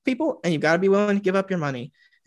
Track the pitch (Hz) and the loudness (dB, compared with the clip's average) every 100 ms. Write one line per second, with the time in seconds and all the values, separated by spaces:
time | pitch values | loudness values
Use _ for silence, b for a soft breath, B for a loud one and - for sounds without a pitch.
0 | 262 254 311 - 175 151 151 170 196 196 | -4 -2 -2 -2 -2 0 2 2 4 2
1 | 208 202 196 196 190 180 147 123 135 b | 2 0 0 -2 -2 -4 -4 -6 -10 b
2 | b b | b b